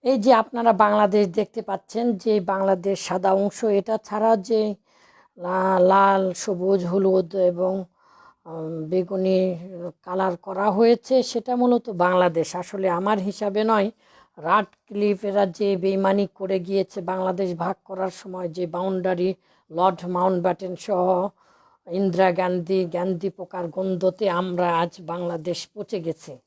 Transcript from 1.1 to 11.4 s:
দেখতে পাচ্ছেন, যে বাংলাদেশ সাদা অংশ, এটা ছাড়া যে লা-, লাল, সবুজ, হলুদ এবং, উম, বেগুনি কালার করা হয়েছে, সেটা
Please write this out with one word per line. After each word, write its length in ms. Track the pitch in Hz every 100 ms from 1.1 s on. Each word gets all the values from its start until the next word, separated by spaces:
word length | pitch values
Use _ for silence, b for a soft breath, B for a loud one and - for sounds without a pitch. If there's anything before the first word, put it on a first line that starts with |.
| 208 202
দেখতে 340 | 180 202 -
পাচ্ছেন, 520 | 220 190 _ 220 240 196
যে 220 | 226 214
বাংলাদেশ 600 | 180 196 196 185 190 190
সাদা 340 | - 185 190
অংশ, 320 | 190 202 - 226
এটা 320 | 202 190 220
ছাড়া 320 | - 208 220 226
যে 400 | 185 226 214 202 b b b b b _
লা-, 420 | 175 185 190 185
লাল, 540 | 180 190 196 196 190
সবুজ, 520 | 175 - 180 185 196 175
হলুদ 500 | 190 190 190 170 196
এবং, 480 | 180 175 185 190 180 b b b b b 165
উম, 380 | 165 160 165 156
বেগুনি 680 | 185 180 190 190 185 185 170 180 180 175 -
কালার 340 | - 185 190 175
করা 340 | - 190 208
হয়েছে, 520 | 196 233 233 - 262
সেটা 320 | 247 233